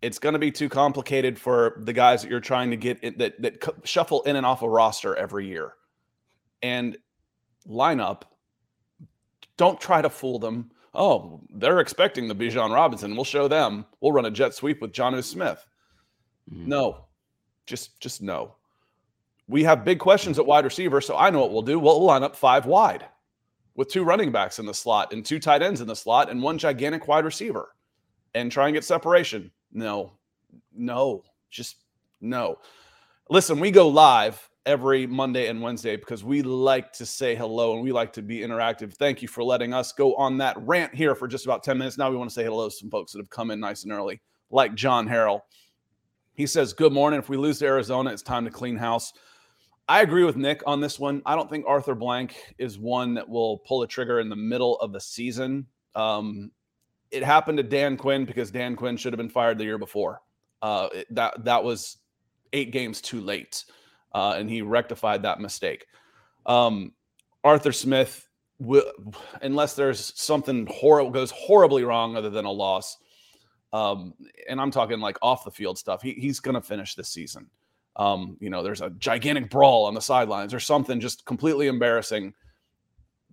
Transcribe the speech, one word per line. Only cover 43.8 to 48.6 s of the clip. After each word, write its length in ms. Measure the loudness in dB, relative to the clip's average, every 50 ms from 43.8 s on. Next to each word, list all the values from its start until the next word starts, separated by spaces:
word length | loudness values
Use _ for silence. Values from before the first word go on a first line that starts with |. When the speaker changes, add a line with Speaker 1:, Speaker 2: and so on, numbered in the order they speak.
| -10
Speaker 1:
and 100 | -10 -8
early, 300 | -6 -6 -6 -8 -10 _ _ _ _ _ _
like 240 | 2 2 2 2 0
John 320 | -2 0 0 2 2 0
Harrell. 340 | 0 0 2 2 2 0 -2 -6 _ _ _ _ _ _ _ _ _ _ _ _ _ _ _ _ _ _
He 140 | -6 -4
says, 260 | -2 2 2 2 0 2
"Good 200 | 4 4 4 6
morning. 260 | 4 4 4 2 0
If 100 | -2 -4
we 80 | -4
lose 220 | -2 0 0 0 0
to 80 | 0
Arizona, 440 | 2 2 2 0 0 -2 -2 -2 -2
it's 120 | -4 -8 -8
time 220 | -6 -4 -4 -4
to 40 | -6
clean 260 | -8 -10